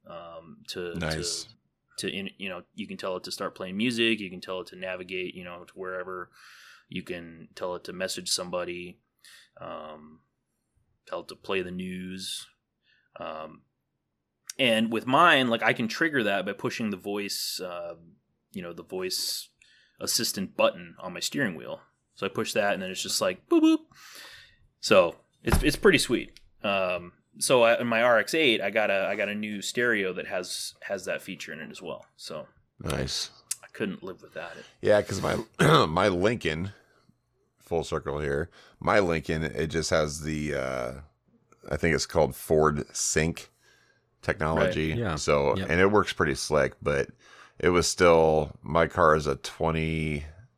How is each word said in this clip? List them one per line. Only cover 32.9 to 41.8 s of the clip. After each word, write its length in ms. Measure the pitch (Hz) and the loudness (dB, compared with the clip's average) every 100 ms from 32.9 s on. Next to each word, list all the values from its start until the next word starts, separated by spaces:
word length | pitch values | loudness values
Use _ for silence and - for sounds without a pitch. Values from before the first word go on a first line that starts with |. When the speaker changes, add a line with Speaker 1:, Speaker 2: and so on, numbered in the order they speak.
| 69 67 - - - _ - | -4 -4 -6 -8 -12 _ -12
Speaker 1:
I 40 | - | -12
couldn't 320 | - 101 90 | -6 -6 -6
live 180 | 95 87 | -12 -14
without 360 | - - 85 82 | -14 -12 -12 -14
it. 80 | - _ | -20 _
Speaker 2:
Yeah, 200 | 101 104 | 4 4
'cause 200 | 101 98 | 4 -2
my, 160 | 90 104 - - | -2 -2 -6 2
<clears throat> 260 | 156 156 | 6 6
my 240 | 92 80 104 | 6 4 4
Lincoln, 640 | 87 101 120 80 78 98 - _ _ _ _ _ _ _ _ | 4 2 2 -2 -2 -6 -10 _ _ _ _ _ _ _ _
full 240 | _ 82 | _ -2
circle 340 | 76 80 73 71 | -2 -4 -4 -4
here, 300 | 73 71 78 - - _ | -2 -2 -4 -10 -20 _
my 180 | 78 107 | 2 4
Lincoln, 440 | 90 82 76 78 | 4 0 0 -2
it 240 | 78 - 80 | -2 -4 -2
just 220 | 80 76 | -2 0
has 280 | 85 78 76 | 0 0 -4
the, 360 | 78 78 76 | -6 -4 -4
uh, 360 | 69 65 64 60 67 73 _ _ _ _ _ - | -4 -4 -6 -6 -10 -18 _ _ _ _ _ -8
I 60 | |
think 180 | 76 | 0